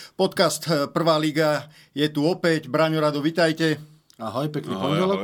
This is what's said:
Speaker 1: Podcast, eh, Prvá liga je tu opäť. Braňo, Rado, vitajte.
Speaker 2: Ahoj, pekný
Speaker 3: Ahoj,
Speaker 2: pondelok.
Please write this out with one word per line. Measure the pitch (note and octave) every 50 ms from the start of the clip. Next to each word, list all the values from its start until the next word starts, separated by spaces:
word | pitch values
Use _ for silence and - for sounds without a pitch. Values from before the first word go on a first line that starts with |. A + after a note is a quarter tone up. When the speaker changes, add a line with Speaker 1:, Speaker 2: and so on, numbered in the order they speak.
| - - _
Speaker 1:
Podcast, | - F#3+ F#3 - G3+ F3+ D3+ - - - D3+
eh, | E3 C#3+ C#3+
Prvá | - - E3 D#3+ E3 D#3
liga | D#3 D#3 D#3 C3+ D#3 D#3 D3+ D3 C#3 - - - - - _ -
je | C#3 D3+ D3+ D3+
tu | D3+
opäť. | D3 E3+ F#3 F3+ - E3+ D#3+ D3+ D3+ B2+
Braňo, | B2 D3+ D#3+ D#3+ D#3+ D#3
Rado, | D3+ D3+ C#3+
vitajte. | C#3+ C#3 E3 E3 F3+ E3+ D#3+ D#3 D#3 D#3+ D#3+ D3 D3 - - - _ _ _ _ -
Speaker 2:
Ahoj, | A2+ A2 A2+ B2+ D3 D3+ D3
pekný | C3+ - F2+ F#2+
Speaker 3:
Ahoj, | F#2+ F#2
Speaker 2:
pondelok. | F2+ G2 G2 F#2 F#2+ G2 F#2+